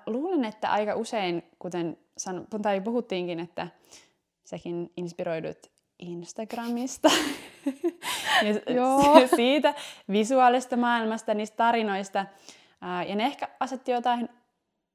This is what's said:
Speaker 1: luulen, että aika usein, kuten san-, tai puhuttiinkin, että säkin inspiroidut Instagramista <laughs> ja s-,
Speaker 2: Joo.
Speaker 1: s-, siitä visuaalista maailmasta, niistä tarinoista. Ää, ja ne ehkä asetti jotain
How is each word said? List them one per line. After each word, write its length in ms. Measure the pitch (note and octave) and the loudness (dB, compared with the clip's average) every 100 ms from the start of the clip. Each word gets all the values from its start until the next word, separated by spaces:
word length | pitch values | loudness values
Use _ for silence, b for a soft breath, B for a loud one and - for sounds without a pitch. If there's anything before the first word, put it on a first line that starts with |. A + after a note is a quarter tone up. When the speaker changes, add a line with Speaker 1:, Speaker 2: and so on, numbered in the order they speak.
| - | -6
Speaker 1:
luulen, 400 | A3+ E4 F4 A3+ | -4 -2 0 -2
että 260 | - - | -2 -2
aika 240 | G#3 G#3+ F#3+ | 0 0 -2
usein, 480 | A3+ A3+ F3+ E3+ - - | -4 -2 -2 -2 -6 -14
kuten 380 | F3+ F3 E3+ - _ - | -8 -6 -6 -6 _ -14
san-, 300 | - F3+ - G#3+ | -10 -10 -8 -4
tai 200 | G#3 G3 | -2 0
puhuttiinkin, 580 | G3 A#3 A#3 F#3 F3 E3 | -2 -4 -2 -4 -4 -6
että 280 | E3 - E3+ - b b b b _ _ | -8 -8 -10 -12 b b b b _ _
säkin 480 | - F3 F3 E3+ E3+ - | -14 -12 -8 -8 -8 -8
inspiroidut 760 | F3 E3+ F3+ D#3+ D3+ - - _ _ - | -10 -6 -6 -4 -6 -12 -18 _ _ -18
Instagramista 1080 | F3 F3 E3+ - A3 A#3 A#3 A#3+ B3+ - D#4 - - - - - C#4+ C4+ | -12 -12 -12 -12 -10 -8 -6 -4 -6 2 4 4 0 -6 -12 -10 -8 -4
<laughs> 680 | F4 - - - - - G#3+ | -4 -4 -6 -6 2 2 4
ja 80 | |
s-, 220 | G#3 - B3 | 0 0 0
Speaker 2:
Joo. 520 | B3+ C4+ C#4+ D4 B3+ | 4 6 10 10 8
Speaker 1:
s-, 20 | D#4+ | 4
siitä 380 | A#3+ D4 D4 C#4+ B B - | 4 4 2 0 B B -2
visuaalista 640 | G3 G#3+ C4 B3+ B3+ B3+ A#3+ | 0 2 4 4 4 0 0
maailmasta, 560 | A#3+ A#3+ A3 A3 - | 2 0 -2 -4 -4
niistä 240 | G#3 G#3+ - | -4 -4 0
tarinoista. 680 | A#3 A#3 G#3+ G3 G3 G3+ G3 b b b b b | 0 2 0 -4 -4 -6 -6 b b b b b
Ää, 220 | F#3 F3+ | -10 -6
ja 120 | E3+ G3+ | -4 -2
ne 100 | A#3+ | -2
ehkä 240 | C#4+ - - | -4 -10 -8
asetti 320 | B3+ C4 - | -8 -6 -2
jotain 380 | B3 B3 A#3+ A#3 - _ _ _ _ _ | -2 0 -2 -4 -12 _ _ _ _ _